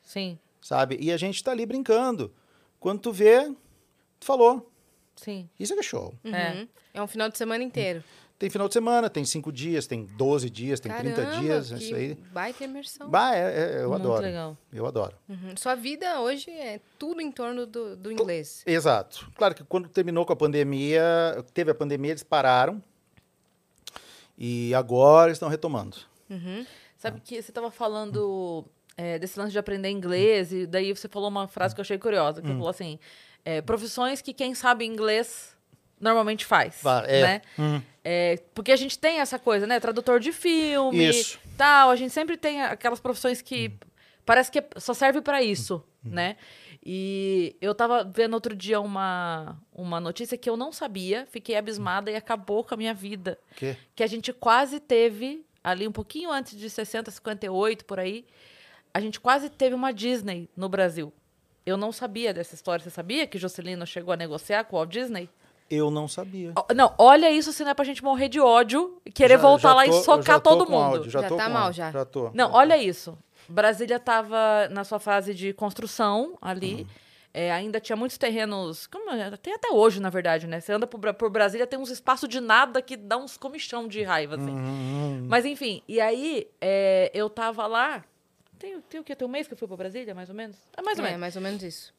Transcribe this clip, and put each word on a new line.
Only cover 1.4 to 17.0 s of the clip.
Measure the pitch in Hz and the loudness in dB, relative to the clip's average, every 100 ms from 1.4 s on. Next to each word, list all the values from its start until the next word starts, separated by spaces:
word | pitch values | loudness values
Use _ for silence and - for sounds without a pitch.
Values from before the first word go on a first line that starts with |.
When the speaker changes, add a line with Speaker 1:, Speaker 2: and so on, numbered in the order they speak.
Speaker 2:
tá | - | -4
ali | 247 226 | -4 -4
brincando. | 262 254 226 254 220 107 _ _ _ _ _ | -6 0 2 2 -4 -8 _ _ _ _ _
Quando | 180 202 | -6 -4
tu | 233 | -6
vê, | 190 214 240 294 277 _ _ _ _ _ _ | 4 6 6 4 -8 _ _ _ _ _ _
tu | - | -2
falou. | 269 233 254 - _ _ _ _ _ | 6 6 6 -6 _ _ _ _ _
Speaker 1:
Sim. | - 202 175 _ | -14 -14 -14 _
Speaker 2:
Isso | 202 | -6
é | 392 | -4
que | |
é | |
show. | - - 92 120 | -4 -6 -8 -14
Speaker 3:
Uhum. | 226 185 | -8 -4
Speaker 1:
É. | 170 180 226 _ _ | -4 -6 -12 _ _
Speaker 3:
É | 202 | -10
um | 202 | -10
final | 220 220 | -6 -6
de | 214 | -4
semana | 226 226 | -6 -4
inteiro. | 254 240 196 165 - - _ _ | -6 -4 -6 -6 -12 -20 _ _
Speaker 2:
Tem | 196 | -6
final | 196 202 | -2 0
de | |
semana, | 233 226 240 226 | 0 2 2 0
tem | 156 139 | -2 -4
cinco | 160 147 | -6 -8
dias, | 135 156 160 127 | -8 -4 -4 -4
tem | 117 98 104 | -10 -10 -2
doze | 131 147 123 | 0 0 -2
dias, | 110 127 135 | -8 -6 -6
tem | 110 | -6
trinta | - - - | -8 -6 -4
Speaker 3:
Caramba, | - - | -4 -4
Speaker 2:
dias, | 151 151 - | -2 -2 -4
é | - | -12
Speaker 3:
que | |
Speaker 2:
isso | - 123 | -10 -8
aí. | 135 151 - | -8 -10 -14
Speaker 3:
baita | 180 202 247 | -10 -10 -10
imersão. | 269 269 285 - 147 | -14 -14 -16 -18 -2
Speaker 2:
Bah, | 175 247 214 | 2 2 2
é, | |
é, | 180 156 170 139 | 0 -2 -2 -2
eu | 123 | -2
Speaker 1:
Muito | - | -2
Speaker 2:
adoro. | 127 113 | 0 -2
Speaker 1:
legal. | 98 170 160 156 _ | -2 -8 -10 -14 _
Speaker 2:
Eu | 117 117 | -10 -6
adoro. | 123 95 95 - | -4 -6 -10 -18
Speaker 3:
Uhum. | 190 185 190 | -16 -14 -10
Sua | 254 254 | -6 -6
vida | 240 302 359 311 | -6 -8 -6 -4
hoje | 233 277 277 | -4 -6 -10
é | 330 254 208 _ | -14 -12 -14 _
tudo | _ | _